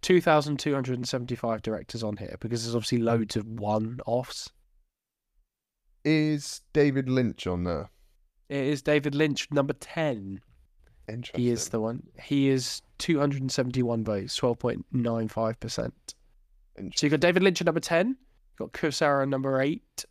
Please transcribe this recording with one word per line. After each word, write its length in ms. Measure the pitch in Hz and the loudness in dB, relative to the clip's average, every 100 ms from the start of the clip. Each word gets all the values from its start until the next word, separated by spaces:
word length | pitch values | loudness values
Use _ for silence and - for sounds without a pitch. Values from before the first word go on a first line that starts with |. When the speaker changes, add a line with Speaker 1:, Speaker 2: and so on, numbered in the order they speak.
Speaker 1:
Two 200 | - 185 | 6 4
thousand 380 | 170 156 147 143 | 6 4 4 -2
two 140 | 151 | 0
hundred 220 | 139 127 123 | 0 0 -4
and 120 | 123 | -4
seventy-five 540 | 131 123 120 117 110 | -6 -4 -4 -2 -2
directors 420 | 113 107 - 117 | -2 -6 -6 -6
on 140 | 110 104 | -6 -6
here 180 | 90 - | -8 -8
because 240 | 113 117 | -6 -4
there's 120 | 117 117 | -2 -4
obviously 240 | 107 120 | 0 0
loads 360 | 113 117 107 113 | 2 2 0 -4
of 100 | 110 | -6
one-offs. 1040 | 110 104 110 110 120 - 117 127 - - _ _ _ _ _ _ _ _ _ _ _ _ _ _ _ | -6 -2 0 -2 -6 -2 -2 -4 -12 -14 _ _ _ _ _ _ _ _ _ _ _ _ _ _ _
Speaker 2:
Is 580 | 147 156 151 147 - - _ | 2 2 2 0 -4 -14 _
David 360 | 156 143 135 131 | 4 4 4 2
Lynch 380 | 131 120 - - | 2 2 -2 -4
on 160 | 87 | -2
there? 260 | 90 78 - _ _ _ _ _ _ | -2 -2 -6 _ _ _ _ _ _
Speaker 1:
It 140 | 139 | -2
is 180 | 135 147 | -2 -2
David 340 | - 147 143 143 | 2 2 2 2
Lynch, 320 | 156 139 - | 2 0 0
number 220 | 143 139 | 0 0
ten. 680 | - - - 156 117 98 98 _ _ _ _ _ _ - | -4 -8 -4 -2 -2 -8 -12 _ _ _ _ _ _ -12
He 60 | |
is 0 | |
Speaker 2:
Interesting. 580 | 117 120 - 120 117 - | -10 -8 -2 0 0 -2
Speaker 1:
the 80 | 113 | -2
one. 240 | 110 123 - - | -2 -6 -12 -20
He 280 | - 143 139 | -2 2 4
is 320 | 131 123 - _ _ | 2 0 -8 _ _
two 220 | - 156 | 0 2
hundred 220 | 143 143 | 2 0
and 100 | 131 | -2
seventy-one 520 | - 127 127 120 117 | -2 0 0 0 0
votes, 320 | 110 104 98 - | 0 -2 -4 -2
twelve 240 | 127 120 | 0 0
point 260 | 123 - - | -2 -4 -4
nine 360 | 127 117 113 110 | -2 0 0 -2
five 320 | - 110 117 | -2 -2 -4
percent. 340 | 120 - 120 - - - _ _ _ _ _ - | -8 -6 -6 -8 -20 -20 _ _ _ _ _ -12
So 40 | |
you've 20 | |
got 0 | 98 | -6
Speaker 2:
Interesting. 340 | - 147 147 | 0 2 4
Speaker 1:
David 240 | 175 180 | 4 6
Lynch 180 | 190 170 | 4 4
at 40 | 175 | 0
number 140 | 160 | 0
ten. 280 | - 170 214 | 2 2 2
You've 480 | 269 _ _ _ _ | -2 _ _ _ _
got 160 | 104 | -12
Kurosawa 500 | - 160 135 151 139 | -4 -4 2 2 2
at 60 | 135 | 2
number 320 | 135 135 131 | 0 0 2
eight. 440 | 139 - _ - - | 0 -2 _ -16 -16